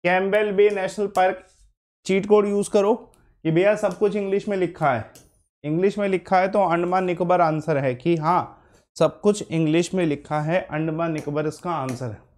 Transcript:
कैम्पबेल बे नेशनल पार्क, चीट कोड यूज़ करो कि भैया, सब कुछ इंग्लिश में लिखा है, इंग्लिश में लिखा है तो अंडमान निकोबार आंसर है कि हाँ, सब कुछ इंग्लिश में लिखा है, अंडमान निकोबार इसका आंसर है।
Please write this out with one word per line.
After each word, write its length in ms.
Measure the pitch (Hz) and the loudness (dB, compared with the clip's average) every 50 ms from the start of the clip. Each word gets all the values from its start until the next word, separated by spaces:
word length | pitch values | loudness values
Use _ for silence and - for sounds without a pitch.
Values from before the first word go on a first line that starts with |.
| - | 0
कैम्पबेल 480 | 175 180 185 190 196 202 214 214 208 | 2 0 2 2 2 2 2 2 2
बे 180 | 196 196 208 208 | 4 4 4 4
नेशनल 360 | 202 196 185 185 - - 202 | 4 0 -4 -6 -4 -4 -6
पार्क, 400 | 196 - - 185 185 185 185 - _ _ _ _ _ _ _ _ _ _ _ _ | -2 2 2 2 2 0 -4 -14 _ _ _ _ _ _ _ _ _ _ _ _
चीट 200 | - 185 196 190 | 0 0 0 4
कोड 200 | 208 208 208 202 | 4 4 4 4
यूज़ 240 | 208 202 202 202 - | 2 0 -2 -2 2
करो 240 | - 208 196 202 240 226 - - _ _ _ _ _ _ | 2 2 4 4 0 0 -4 -18 _ _ _ _ _ _
कि 80 | - 160 | -2 0
भैया, 260 | 160 170 190 202 214 | 2 4 4 2 2
सब 220 | 208 214 196 180 - | 2 -2 -4 0 0
कुछ 180 | 214 202 185 | 0 0 0
इंग्लिश 320 | 214 202 196 190 202 196 214 | -2 -2 -2 -2 -2 -2 -2
में 80 | 202 | -2
लिखा 380 | 190 180 165 175 - 160 143 127 | -2 -2 -4 -2 -2 0 0 0
है, 180 | 113 107 - _ - _ _ _ _ _ _ _ _ - | 0 -4 -10 _ -20 _ _ _ _ _ _ _ _ -6
इंग्लिश 340 | 147 156 170 185 202 196 208 | -4 -2 0 0 0 0 0
में 100 | 202 196 | -2 -2
लिखा 300 | 190 175 - - 190 180 | -2 -4 -2 0 0 2
है 100 | 185 196 | 2 2
तो 100 | 202 208 | 0 0
अंडमान 420 | 190 170 170 170 175 180 180 190 185 | 2 2 0 0 0 0 0 -2 0
निकोबार 360 | 180 175 160 185 170 180 175 | -2 -2 -2 0 0 2 2
आंसर 380 | 175 160 156 156 147 170 156 139 | 2 2 0 -2 -2 -2 -2 0
है 160 | 139 131 123 | 0 -2 -4
कि 220 | 120 - 170 170 | -2 -2 -2 -2
हाँ, 480 | 160 151 160 180 170 123 - - _ _ _ _ _ _ _ _ - | 0 0 0 0 0 -2 -4 -14 _ _ _ _ _ _ _ _ 0
सब 220 | 160 151 - - | 0 0 0 0
कुछ 300 | - 208 202 202 - - | 0 0 0 0 -6 -4
इंग्लिश 440 | 160 160 160 151 156 170 170 - - | -2 0 0 2 2 0 0 0 -2
में 120 | 185 175 | -2 0
लिखा 340 | 156 143 143 - - 151 151 | 0 -2 -4 -6 -6 -4 -4
है, 200 | 151 156 170 185 | -2 0 -2 -2
अंडमान 520 | - - 151 156 160 160 156 160 170 165 | -2 -4 -6 -4 -4 -4 -4 -4 -4 -4
निकोबार 340 | 160 151 147 147 147 151 151 | -4 -6 -6 -4 -4 -4 -4
इसका 240 | 156 151 - - 180 | -4 -6 -8 -8 -6
आंसर 360 | 170 151 131 131 123 120 131 | -6 -4 -6 -6 -8 -8 -8
है। 160 | 117 104 - _ _ _ | -10 -10 -12 _ _ _